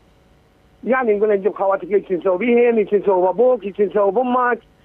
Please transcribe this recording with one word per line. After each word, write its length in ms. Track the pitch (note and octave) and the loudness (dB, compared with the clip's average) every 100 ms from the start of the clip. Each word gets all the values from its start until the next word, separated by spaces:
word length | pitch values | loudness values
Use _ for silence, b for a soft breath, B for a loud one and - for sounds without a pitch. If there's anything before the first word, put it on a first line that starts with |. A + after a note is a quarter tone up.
| _ _ _ _ _ _ _ _ | _ _ _ _ _ _ _ _
يعني 320 | G3+ C4 A#3+ G#3 | -2 0 0 0
نقول 120 | G#3+ | 2
له: 60 | |
"نجيب 200 | G3+ G3 | 0 -2
خواتك، 380 | - G3 F#3+ E3+ | -2 -2 -2 0
ايش 200 | G3 F3+ | -2 -2
نسوي 260 | F3+ F#3+ F3+ | -4 -2 -2
بيهم؟ 400 | A#3+ A#3+ A#3+ A#3 | 2 2 2 2
ايش 160 | G3 | 0
نسوي 280 | G3+ F#3+ F#3 | 0 2 2
بابوك؟ 420 | F#3 F3+ B3+ B3 | 2 2 2 0
ايش 160 | G3+ F#3+ | -4 -4
نسوي 320 | G3+ G3+ G3 | -2 0 0
بامك؟" 460 | F#3+ B3+ B3 B3 A#3 _ b | 0 0 0 -2 -4 _ b